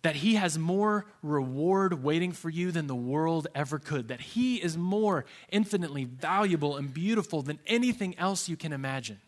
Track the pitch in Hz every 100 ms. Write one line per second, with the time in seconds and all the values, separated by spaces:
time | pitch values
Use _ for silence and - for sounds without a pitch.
0 | 165 147 185 214 185 156 165 190 214 208
1 | 202 - 151 147 131 131 165 190 190 170
2 | 135 165 180 170 165 160 180 165 147 127
3 | 123 147 160 165 147 139 143 151 - 151
4 | 117 123 - 233 254 240 170 160 180 202
5 | 214 170 - - - 202 208 202 170 143
6 | 127 127 160 185 208 165 147 143 143 131
7 | 190 226 185 160 135 151 - 233 247 226
8 | 190 170 185 190 - 160 160 143 135 135
9 | 110 101